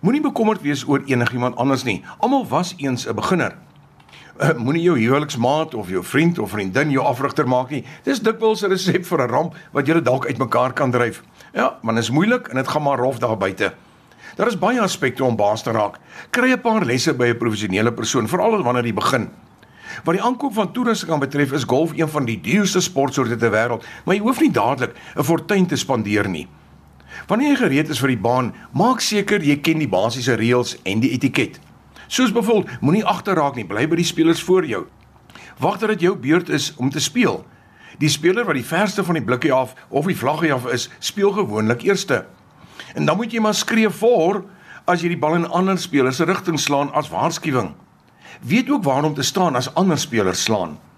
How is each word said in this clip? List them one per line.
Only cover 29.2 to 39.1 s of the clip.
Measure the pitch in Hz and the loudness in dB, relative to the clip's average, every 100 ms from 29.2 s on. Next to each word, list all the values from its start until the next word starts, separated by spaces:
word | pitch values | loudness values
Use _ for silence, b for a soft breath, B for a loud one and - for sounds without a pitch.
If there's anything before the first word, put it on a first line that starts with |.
| 202 208 | 0 0
jy | 151 143 | 2 2
ken | 165 160 | 2 0
die | 143 | 0
basiese | 92 110 123 120 | 0 0 -2 0
reëls | 113 113 123 120 - | 2 2 2 0 -6
en | - 101 | -4 0
die | 127 | 0
etiket. | 131 135 139 117 - - - - B B | 2 0 0 -2 -6 -20 -20 -20 B B
Soos | - 254 | 0 0
byvoorbeeld, | 226 214 220 - 127 | 2 2 2 0 -2
moenie | 139 196 | 2 2
agterraak | 196 208 - 170 143 | 2 -2 -2 0 0
nie, | 123 | -2
bly | 98 104 151 | -6 -2 0
by | 165 | 0
die | |
spelers | 175 - 165 160 | 0 2 2 2
voor | - 185 165 | 2 2 2
jou. | 101 - _ - - - B B B | -6 -8 _ -20 -20 -20 B B B
Wag | 143 202 | -2 0
dat | 214 | -2
dit | 165 | 2
jou | 175 190 | 2 0
beurt | 123 170 175 | 2 0 2
is | 151 - - | -4 -4 -2
om | 127 | -2
te | 147 | -2
speel. | - 240 196 92 - B B B B B | -2 2 0 0 -10 B B B B B
Die | 151 | 0
speler | 147 160 196 | 2 2 2
wat | 220 143 | 0 -2
die | 113 | -2
verste | 165 208 - | 0 0 -2
van | 180 | -2